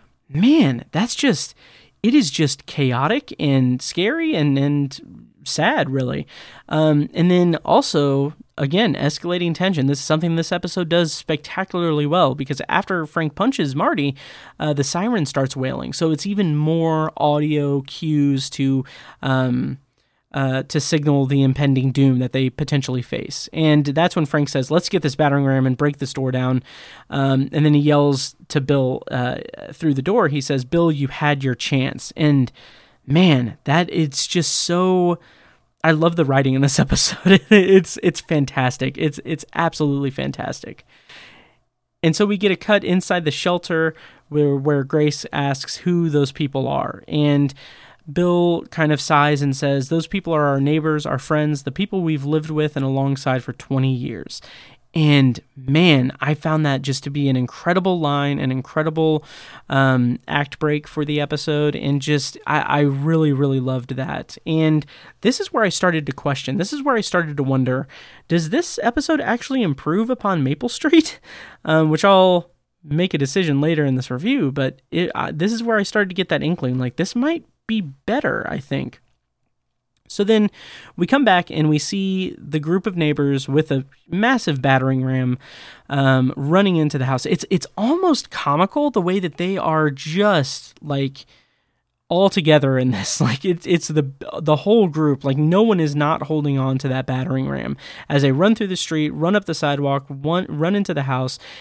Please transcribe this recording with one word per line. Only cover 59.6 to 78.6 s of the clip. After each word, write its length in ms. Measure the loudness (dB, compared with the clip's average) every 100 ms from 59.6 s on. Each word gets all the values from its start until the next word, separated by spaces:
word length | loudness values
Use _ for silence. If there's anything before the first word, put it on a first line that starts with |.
| -4
um, 480 | 2 2 4 2 -2 -4
act 300 | -4 -4 -4
break 280 | -4 -4 -6
for 200 | -6 -4
the 120 | -4
episode. 560 | -4 -4 -2 -2 0
And 280 | -2 -2 -2
just, 340 | 0 -2 -2 -8 -4
I, 140 | -2
I 200 | 0 2
really, 520 | 2 0 0 2 2
really 260 | 2 0 0
loved 380 | -2 -4 -6 -8
that. 400 | -6 -8 -10 -12
And 400 | -4 2 4 2 0 -12 -20 -4
this 180 | -2 0
is 100 | -2
where 140 | 0
I 60 | 0
started 340 | 2 0 0
to 80 | -4
question, 460 | -6 -4 -4 -4 -4
this 160 | -4
is 80 | -4
where 140 | -2 -2
I 40 |
started 380 | 0 -2 -2 -2
to 40 |
wonder, 460 | 0 2 2 -2 -4 -14 -20 -16 -2
does 220 | -2 0
this 280 | -2 -2 -2
episode 380 | -2 -2 0 -2
actually 400 | 0 -4 -2 -2
improve 480 | 0 -2 -2 -2 -2
upon 340 | -2 -2 0
Maple 240 | 0 -2 -4
Street? 520 | -2 2 4 2 -4
<laughs> 60 | -18 -20 -20 -12
Um, 260 | 0 2 4
which 140 | 4
I'll 460 | 6 6 6 4 0 _ _ _
make 320 | -4 -2 0
a 40 | 0
decision 420 | -2 0 0 2
later 240 | 2 2
in 100 | 0
this 160 | 0 -2
review, 400 | -4 -2 0 0
but 320 | 0 -4 -4 -8
it, 220 | -4 -4
uh, 160 | -4 -6
this 200 | -2 -2
is 100 | -2
where 160 | -2 -2
I 60 |
started 240 | 0 -2 -2
to 60 | -2
get 120 | -2
that 140 | 0
inkling, 340 | 0 -2 -2 -2
like, 200 | -4 -4
this 180 | -4
might 300 | -2 -2 -2 -8 _ -6
be 140 | -4
better, 640 | -4 -10 -4 -2 -2 -4 -6
I 100 |
think. 420 | -8